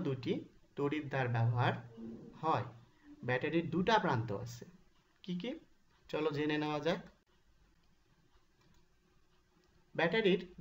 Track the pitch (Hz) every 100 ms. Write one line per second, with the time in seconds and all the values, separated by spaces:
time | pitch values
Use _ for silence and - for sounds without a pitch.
0 | 143 127 160 240 - - _ - 143 151
1 | 139 135 123 117 117 117 151 - - -
2 | - - - - 160 131 - - - _
3 | - - 123 127 151 165 - 165 185 214
4 | 175 123 113 98 120 - - - - _
5 | _ _ - 180 240 320 - - _ _
6 | - 151 156 143 151 151 151 151 156 196
7 | - - _ _ _ _ _ _ _ _
8 | _ _ _ - _ _ - - - _
9 | _ _ _ _ _ _ _ - _ 147
10 | 170 220 202 185 - -